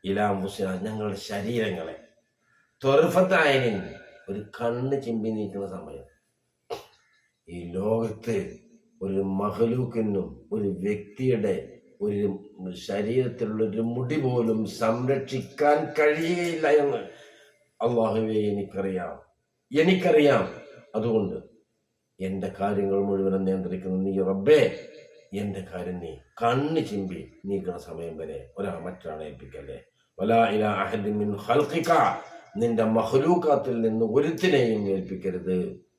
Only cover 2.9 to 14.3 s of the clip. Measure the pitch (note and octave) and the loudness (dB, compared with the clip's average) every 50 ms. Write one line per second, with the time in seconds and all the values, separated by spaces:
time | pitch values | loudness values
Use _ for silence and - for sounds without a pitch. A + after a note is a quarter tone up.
2.9 | C#3 D3 - E3+ - F3+ F#3 F#3 F#3+ F3 D#3 D3 C#3 C3 B2 A2+ G#2 F#2+ F2 D2+ | 6 6 6 6 6 4 4 6 4 4 4 4 4 4 2 2 0 -2 -6 -8
3.9 | - - - - - - - - G2 G#2 - - - - A#2+ A#2 A#2+ B2 B2+ C3+ | -14 -16 -20 -20 -20 -20 -12 -10 -10 -10 -10 -12 -10 -4 -2 -2 -2 -2 -2 -2
4.9 | C#3 C#3 C3 A#2 A2+ A2 G#2+ A2 A2 G#2+ G#2 F#2+ F#2+ G2 G2 F#2 F#2 F#2 - - | -2 -2 -2 -4 -4 -2 -2 -2 -2 -4 -4 -6 -6 -6 -8 -6 -8 -12 -12 -12
5.9 | - - - _ _ _ _ _ _ _ _ _ _ _ _ _ A#4 - - - | -16 -16 -18 _ _ _ _ _ _ _ _ _ _ _ _ _ -14 -14 -14 -20
6.9 | _ _ _ _ _ _ _ _ _ _ _ - E2+ F2 F2 E2+ F2 F#2 G2+ G#2+ | _ _ _ _ _ _ _ _ _ _ _ -14 -12 -12 -10 -8 -6 -4 0 0
7.9 | A2+ A2+ A2+ A2 F#2+ - - A#2 A2 G2 F#2 - - - _ _ _ _ _ _ | 2 2 0 -2 -4 -6 -4 -2 -2 -2 -2 -6 -10 -16 _ _ _ _ _ _
8.9 | _ _ F#2+ F#2+ F#2+ G2 G2 G2 F#2+ F#2+ G2+ G#2 - G2+ A#2 A#2 A#2 B2+ B2+ B2 | _ _ -6 -2 -2 0 0 0 0 0 -2 -2 0 0 0 2 2 0 -2 -2
9.9 | A2+ A#2 G#2+ G#2 G2+ F#2+ F2+ - - - - - G3+ A3 G2+ G2 F2+ F2 F#2 G#2 | -2 -2 -2 0 0 -2 -2 -4 -10 -16 -10 -6 -4 -2 -2 -2 -4 -2 -2 -2
10.9 | G#2 G2+ - - - - C3 C3 B2 G#2+ G2+ G2+ F#2 - - - - - _ _ | -2 -2 -6 -14 -8 -2 0 2 2 2 2 0 -2 -2 -4 -10 -18 -20 _ _
11.9 | _ _ G2+ G#2 G2+ G2+ G#2 G2 F#2 - - - - F#2+ F#2 F#2 F2+ - - - | _ _ -4 -2 0 0 0 0 -2 -4 -10 -16 -16 -12 -10 -10 -10 -10 -8 -6
12.9 | G2 G2+ G#2 A2 A#2+ C3 B2+ A#2+ - - A#2 G#2 G#2+ A2 A2 G#2+ G2 A2+ A2+ A#2 | -4 -2 -2 0 2 0 0 0 -2 -4 -4 -4 0 0 -2 0 0 -2 -2 -2
13.9 | A#2+ B2+ C3 B2 D3+ D3+ C3+ B2+ | -2 -2 -2 -2 -2 0 0 2